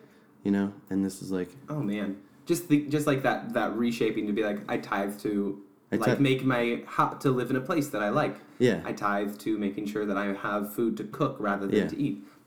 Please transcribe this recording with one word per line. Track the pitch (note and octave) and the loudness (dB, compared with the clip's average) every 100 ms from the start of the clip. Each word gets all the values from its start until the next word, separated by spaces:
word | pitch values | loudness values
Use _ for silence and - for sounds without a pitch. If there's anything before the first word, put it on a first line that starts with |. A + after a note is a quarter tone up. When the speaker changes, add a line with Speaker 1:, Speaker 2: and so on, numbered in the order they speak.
| - - _ _ | -20 -20 _ _
Speaker 1:
You | - | 0
know? | G2+ G2 G2+ - | 2 2 -4 -4
And | F#2+ | -2
this | G2 - | -2 -4
is, | F#2+ | -6
like, | F#2+ F2+ - - | -4 -4 -8 -8
Speaker 2:
Oh, | D3+ | -4
man. | G#2+ G#2 G2 G2 - - - | -2 -2 -4 -8 -14 -20 -2
Just | E3+ - | -2 4
the, | D3 D3 | 2 4
just, | D3 D3 | 0 2
like, | C3 | 2
that, | B2+ A2 A2+ | 2 0 -2
that | A#2 G#2 G#2 | -2 0 0
reshaping | A#2+ A2+ A2+ G#2+ G#2 | 0 2 0 0 -2
to | |
be | G#2 | 0
like, | G#2 G2+ - | 0 -2 -4
I | A#2 | -6
tithe | - G2+ G2+ G2+ | -2 -2 -2 -2
to, | G#2+ G#2 G2+ - - _ _ | -2 0 0 -4 -12 _ _
Speaker 1:
I | - | 0
Speaker 2:
like, | B2+ B2 | 2 4
Speaker 1:
ti- | |
Speaker 2:
make | C#3 C3 | 4 4
my | C3+ B2 A#2 A#2+ - | 2 2 2 0 -4
ho-, | - C#3+ - | 0 0 2
to | C#3+ | 0
live | B2 A#2+ | 2 2
in | B2+ | 0
a | |
place | B2 E3+ - | 0 -2 0
that | G#2 | 0
I | G#2 | 0
like. | C3 C#3+ - - - | 2 0 -2 -14 4
Speaker 1:
Yeah. | B2 F2+ | 4 4
Speaker 2:
I | D#2+ | -2
tithe | - G#2 G2+ G#2 - | -2 0 0 -2 -4
to | - G#2+ | -4 0
making | G2+ G2 G#2 | 0 -2 -4
sure | G#2+ G#2 | -2 -2
that | G2 | 0
I | G2+ | -2
have | G2 G#2+ G#2 G2+ | -2 -2 -2 -4
food | - A#2 - | 0 0 0
to | |
cook | G#2 - C#3+ - | -6 -2 -2 0
rather | G#2 G2 G2 | -2 0 2
than | G#2+ | 2
Speaker 1:
Yeah. | F2 | 2
Speaker 2:
to | - | 0
eat. | D3 D3 - - | -2 -2 -10 -20